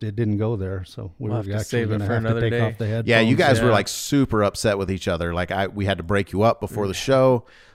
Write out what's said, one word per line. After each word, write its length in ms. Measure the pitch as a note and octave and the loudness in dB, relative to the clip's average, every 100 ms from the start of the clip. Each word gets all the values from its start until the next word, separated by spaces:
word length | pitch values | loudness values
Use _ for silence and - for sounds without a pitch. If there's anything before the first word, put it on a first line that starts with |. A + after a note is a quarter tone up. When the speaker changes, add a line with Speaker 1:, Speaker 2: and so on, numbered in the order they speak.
Speaker 1:
it 140 | A2 G#2+ | -8 -2
didn't 220 | A2 G2+ | 0 0
go 160 | A2 A2+ | 0 -2
there. 280 | F#2+ F#2+ | -4 -6
So 280 | F2 - G2+ - | -10 -12 -14 -10
we 100 | A2 | -6
Speaker 2:
We'll 40 | |
Speaker 1:
were 40 | G#2+ | -4
Speaker 2:
have 80 | G2 | -4
to 60 | |
Speaker 1:
actually 100 | G#2 | -4
Speaker 2:
save 240 | G2+ A#2+ A2 | -2 -2 -2
it 40 | G#2+ | -2
Speaker 1:
gonna 80 | G2 | 0
Speaker 2:
for 80 | |
Speaker 1:
have 80 | A#2 | 0
to 60 | A2+ | 0
Speaker 2:
another 120 | A#2 | 0
Speaker 1:
take 80 | A#2 | 0
Speaker 2:
day. 80 | A#2+ | 0
Speaker 1:
off 180 | A2 A2+ | -2 -2
the 80 | G#2+ | -4
headphones. 220 | A2+ A2+ | -2 2
Speaker 3:
Yeah, 120 | A2+ | 4
you 140 | A2+ A2+ | 6 4
guys 240 | D#3 A2+ | 4 4
were, 80 | A#2+ | 4
Speaker 2:
Yeah. 60 | |
Speaker 3:
like, 140 | G#2 G2 | 2 0
super 540 | - - C#3+ C3 A2 | -6 -2 0 2 2
upset 340 | G2+ - A2+ G2+ | 0 0 0 0
with 120 | F#2+ | -2
each 180 | F#2+ - | -4 -2
other. 260 | E2+ E2+ | -2 -2
Like, 160 | E2+ F2+ | -2 -4
I, 160 | F#2+ G2 | -2 -4
we 180 | G2+ | -2
had 140 | G2 F#2 | -2 -2
to 60 | |
break 280 | E2+ G2+ G2 | -2 -2 0
you 100 | F#2 | 2
up 180 | A2 A#2 | 2 2
before 260 | G#2 G#2+ G2+ | -4 -4 -4
the 80 | |
show. 500 | F#2 - C3+ C3 B2 - - - | -4 0 4 4 2 -2 -20 -20